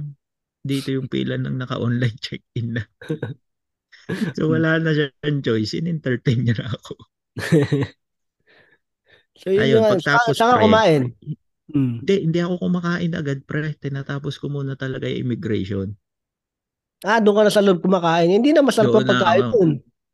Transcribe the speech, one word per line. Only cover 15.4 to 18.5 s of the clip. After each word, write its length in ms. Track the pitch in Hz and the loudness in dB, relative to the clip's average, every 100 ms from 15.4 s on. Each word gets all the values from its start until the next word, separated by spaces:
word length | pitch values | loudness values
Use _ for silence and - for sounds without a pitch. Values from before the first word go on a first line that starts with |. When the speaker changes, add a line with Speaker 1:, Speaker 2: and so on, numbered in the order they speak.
| 117 104 95 101 98 104 _ _ _ _ _ _ _ _ _ _ | -4 -4 -4 -6 -6 -10 _ _ _ _ _ _ _ _ _ _
Speaker 2:
Ah, 160 | 185 226 | -2 2
doon 160 | 208 | 4
ka 80 | 208 | 6
na 80 | 208 | 4
sa 80 | 208 | 4
loob 240 | 202 180 | 4 2
kumakain. 480 | 185 185 170 165 170 | 2 2 2 2 4
Hindi 240 | 202 277 | 4 4